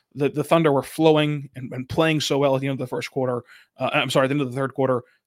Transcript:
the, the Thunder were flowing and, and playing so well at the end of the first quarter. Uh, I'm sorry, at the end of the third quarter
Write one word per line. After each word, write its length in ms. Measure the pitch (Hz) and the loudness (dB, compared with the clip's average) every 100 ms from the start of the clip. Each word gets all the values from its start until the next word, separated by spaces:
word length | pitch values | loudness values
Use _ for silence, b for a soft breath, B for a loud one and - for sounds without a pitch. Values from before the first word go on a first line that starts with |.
| _ | _
the, 160 | 127 143 | -4 -2
the 140 | 131 | -2
Thunder 280 | 143 165 160 | 2 4 4
were 120 | 139 | 2
flowing 680 | - - 160 151 151 147 139 - | 0 2 4 4 2 -2 -10 -14
and, 180 | 123 | -12
and 160 | 127 127 | -10 -4
playing 320 | - 160 156 | 0 2 2
so 160 | - 139 | 0 0
well 160 | 143 | 2
at 80 | 131 | 2
the 60 | 139 | -2
end 120 | 135 | -6
of 80 | 127 | -6
the 80 | 123 | -8
first 140 | - | -8
quarter. 320 | 139 127 120 B B B - | -4 -4 -4 B B B -6
Uh, 120 | 127 | -2
I'm 200 | 147 135 | -2 0
sorry, 140 | 147 135 | 2 2
at 20 | |
the 80 | 147 | 0
end 60 | |
of 100 | 131 | -2
the 40 | 127 | -4
third 200 | 135 - | -4 0
quarter 260 | 131 123 b b | 0 0 b b